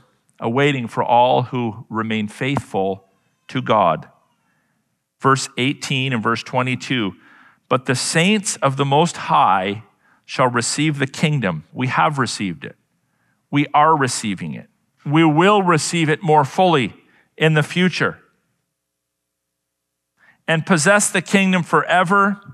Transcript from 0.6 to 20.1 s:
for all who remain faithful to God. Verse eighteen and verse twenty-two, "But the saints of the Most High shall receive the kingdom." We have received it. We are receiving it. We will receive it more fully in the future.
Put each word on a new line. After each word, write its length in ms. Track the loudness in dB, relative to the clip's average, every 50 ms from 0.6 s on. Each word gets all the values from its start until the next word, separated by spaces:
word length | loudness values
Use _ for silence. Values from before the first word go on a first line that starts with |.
| 0 0 0 -2 -6
for 160 | -6 -4 -4 0
all 400 | 2 2 4 4 4 2 0 -2
who 420 | -2 -4 -6 -6 -6 -8 -10 -12 -8
remain 380 | -6 -6 -4 -2 -4 -4 -4
faithful 800 | -6 -6 -6 -6 -4 -4 -4 -6 -6 -4 -4 -4 -4 -6 -8 _ _ _ _ _ _ _ _ _ -10
to 120 | -8 -6
God. 480 | -2 0 2 2 2 2 0 -2 -6 -14 _ _ _ _ _ _ _ _ _ _ _ _ _ _ _ _ _ _ _ _ _ _
Verse 260 | 0 0 2 0 -2 -6 _
eighteen 540 | -4 -4 -4 -4 -6 -6 -4 -4 -2 -2 -2
and 100 | -2 -2
verse 220 | -2 -2 -2 -4 -6
twenty-two, 720 | -6 -4 -4 -2 -2 -4 -6 -4 -4 -4 -2 -2 -4 -6 -10 _ _ -20 _ _ _ _ _ _ -2
"But 160 | -2 -2 0
the 100 | -2 -2
saints 640 | -2 -2 -2 0 0 2 2 2 0 -2 -4 -4
of 180 | -2 -2 -2 -2
the 80 | -2 0
Most 320 | 2 2 2 2 0 -2
High 680 | -6 -4 0 2 2 4 4 2 0 0 -4 -6 -8 -10 _ _ _ _ _ _ _ _
shall 220 | -8 -2 0 0
receive 520 | 0 0 -2 -4 -4 -2 -2 -2 -2 -2 -2
the 80 | -4
kingdom." 560 | -6 -4 -4 -2 -2 0 0 -2 -2 -4 -6 -10 _
We 160 | -8 -6 -6
have 320 | -4 0 0 0 0 0 -2
received 460 | -4 -4 -4 -6 -6 -6 -6 -8 -14
it. 100 | -18 -18 _ _ _ _ _ _ _ _ _ _ _ _ _ _ _
We 180 | -2 -2 -2 0 2
are 220 | 4 4 4 4
receiving 580 | 2 2 -2 -4 -4 -6 -6 -6 -6 -8 -10 -12
it. 160 | -12 -16 _ _ _ _ _ _ _ -4
We 180 | 0 2 4 4
will 400 | 4 4 4 4 4 4 4 2
receive 460 | 2 0 0 0 -2 -2 -2 0 0
it 120 | -2 -2
more 220 | 0 2 2 2 2
fully 500 | 2 0 0 2 2 2 2 0 -2 -6 -12 _ _ _ _ _ _ _
in 160 | -2 0 2 2
the 100 | 2 0
future. 560 | 0 0 0 0 0 0 -2 -2 -4 -4 -8 _ _ _ _ _ _ _ _ _ _ _ _ _ _ _ _ _ _ _ _ _ _ _ _ _ _ _ _ _ _ _ _ _ _ _ _ _ _